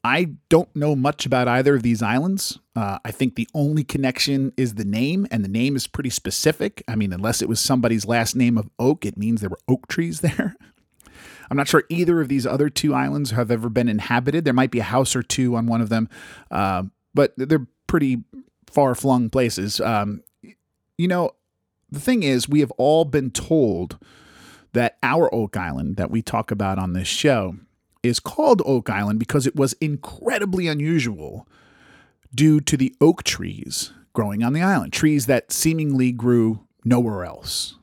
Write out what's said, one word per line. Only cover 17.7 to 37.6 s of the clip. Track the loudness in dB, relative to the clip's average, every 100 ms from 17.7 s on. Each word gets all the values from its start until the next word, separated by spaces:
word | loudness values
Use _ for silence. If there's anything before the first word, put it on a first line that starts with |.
| _ -2
pretty | 0 0 -2 -6 -20 -20 _ _
far-flung | 0 2 0 2 2 2
places. | 0 0 -2 -4 -2
Um, | -2 -2 -2 -8 _ _
y-, | -20 _ _ _ _ -4
you | -2
know, | 0 -2 _ _ _ _ _ _
the | -6
thing | 0 2
is, | 2 0 2
we | 2
have | 2
all | 2 4 4 2
been | 0 -2
told | -6 0 2 2 0 -6 -10 _ _ -20 -20 -20 -20 _
that | 0 0 _
our | 0 2 2
Oak | 0 -2 -4
Island | -6 -4 -4 -4
that | -2
we | -4
talk | -2 -4 -4
about | -4 -2 -2
on | -2
this | -4 -4
show | 0 2 0 -2 -8 _ _ _ _
is | -2 -2
called | -4 0 4 4 4
Oak | 0 0
Island | -2 0 -2
because | 0 0 0
it | 0
was | -2
incredibly | 0 -4 -4 -10 -6 -4 -2 -2 -2 -2
unusual | -2 0 0 0 -6 -12 -14 -18 _ _ _ _ -20 _ _ _ 2
due | 4 4
to | 2 0
the | 0 4
oak | 4 4
trees | -4 -6 -8 -10 -10 -8 -10 -14 _
growing | -4 -2 -2
on | -2
the | 0
island, | 2 0 -2
trees | 0 2 2 2
that | 0 0
seemingly | -2 0 0 0 2 2
grew | 2 4 4 4 0 _ _
nowhere | 0 2 2 -2
else. | -8 -10 -8 -8